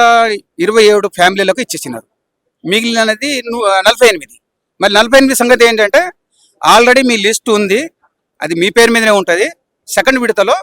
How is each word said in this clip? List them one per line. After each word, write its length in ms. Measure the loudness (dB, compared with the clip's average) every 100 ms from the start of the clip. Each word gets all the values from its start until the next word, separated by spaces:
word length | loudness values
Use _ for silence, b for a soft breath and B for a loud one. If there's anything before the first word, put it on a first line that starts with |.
| 2 2 0 -4 -10 -6
ఇరవై 240 | 0 4
ఏడు 240 | 4 2 -2
ఫ్యామిలీలకు 540 | 0 0 2 -2 -2
ఇచ్చేసినారు. 460 | -6 -10 -12 -14 -16 _ _ _ _ _ -4
మిగిలినది 760 | -4 -2 -2 -2 -4 -6 -6 -8
ను-, 200 | -4 -2 0 0
నలభై 200 | 2 2
ఎనిమిది. 280 | 0 -8 _ _ _ _ _
మరి 120 | -2
నలభై 240 | 0 0 2
ఎనిమిది 180 | 2 0
సంగతి 300 | 0 2 2
ఏంటంటే, 460 | 2 0 0 -2 -8 _ _ _ _
"Already 460 | 2 4 4 2 0
మీ 100 | -2
లిస్ట్ 320 | -2 -4 -2
ఉంది, 400 | -2 0 -2 -4 -14 _ _ _ _
అది 140 | -8 -2
మీ 140 | 0
పేరు 220 | 2 2
మీదనే 200 | 2 2
ఉంటది, 380 | 0 0 -2 -2 -6 _ _ -6
సెకండ్ 320 | -2 0 0
విడతలో, 360 | 0 0 0 -2